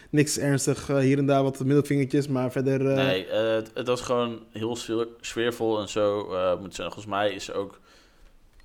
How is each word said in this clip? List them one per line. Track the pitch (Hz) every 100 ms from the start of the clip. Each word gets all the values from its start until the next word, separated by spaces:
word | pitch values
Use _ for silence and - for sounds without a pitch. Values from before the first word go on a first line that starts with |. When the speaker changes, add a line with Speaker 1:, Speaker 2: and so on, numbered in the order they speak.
| -
Speaker 1:
niks | 147 147 -
ernstig. | 143 139 147 131 -
Eh, | 139
hier | 131 139
en | 139
daar | 139
wat | 135 131
middelvingertjes, | 135 143 143 143 131 147 139
maar | 127 127
verder, | 135 131 135 135
eh, | 135
Speaker 2:
Nee, | 135 95 95
eh, | 104 113
het, | 110 110
het | - 123
was | 123
gewoon | - 123 120 113 -
heel | 110 113 117
sfeer-, | - 113 117 -
sfeervol | - - 117 120 113 107
en | 98
zo. | - 104 104 101
Eh, | 92 92 90
moet | 95
zeggen, | - 87
volgens | - 104
mij | 98 104
is | 98 -
er |
ook, | 92 98 - - - - _ - - _ -